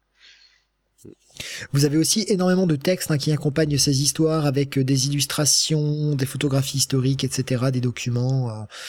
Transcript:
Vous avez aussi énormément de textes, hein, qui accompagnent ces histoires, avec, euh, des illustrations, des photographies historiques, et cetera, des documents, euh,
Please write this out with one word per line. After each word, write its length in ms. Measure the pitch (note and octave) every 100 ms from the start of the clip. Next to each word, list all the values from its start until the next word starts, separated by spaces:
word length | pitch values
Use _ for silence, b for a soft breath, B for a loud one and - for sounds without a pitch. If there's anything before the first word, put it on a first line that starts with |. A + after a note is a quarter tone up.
| _ b b b b b b _ _ _ - - _ B B B B
Vous 100 | C#3 C#3+
avez 120 | D3+
aussi 280 | D#3+ A3 G3+
énormément 360 | F#3+ F3+ F3+ F#3
de 100 | D3
textes, 360 | F3+ F3+ -
hein, 60 | D3+
qui 140 | D3+
accompagnent 460 | D3 D3+ C#3 D#3 C#3+
ces 240 | - C3+
histoires, 440 | C#3+ - D#3+ D#3+ D3
avec, 320 | C3+ C#3 C#3
euh, 60 |
des 240 | C3 C3+ C#3
illustrations, 1080 | C#3+ C#3 - C#3+ - - D#3 D3+ D3+ D3+ C#3
des 100 | C3+
photographies 520 | C3 D3 C3+ C3+ C3+
historiques, 460 | - C3+ B2+ C3+
et 60 | C3
cetera, 400 | - B2+ B2+ C3
des 100 | B2+
documents, 680 | B2 A#2 B2+ A#2+ B2+ C3+ B2
euh, 140 | G#2+ G#2 B